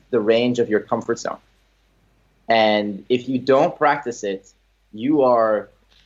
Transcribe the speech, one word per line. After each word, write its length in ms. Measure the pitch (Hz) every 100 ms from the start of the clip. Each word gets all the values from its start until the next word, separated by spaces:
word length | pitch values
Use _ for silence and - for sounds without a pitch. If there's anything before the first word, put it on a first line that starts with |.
| _
the 120 | 117
range 380 | 104 113 123 120
of 100 | 110
your 100 | 104
comfort 400 | - 113 107 113
zone. 180 | - - _ _ _ _ _ _ _ _ _ _ -
And 580 | 113 110 107 104 98 -
if 180 | 123 127
you 120 | 127
don't 380 | 135 135 170 -
practice 460 | 147 147 120 -
it, 300 | 101 95 - _ _ _ _
you 300 | 107 131 151
are 440 | 127 117 110 104 101 _ _ _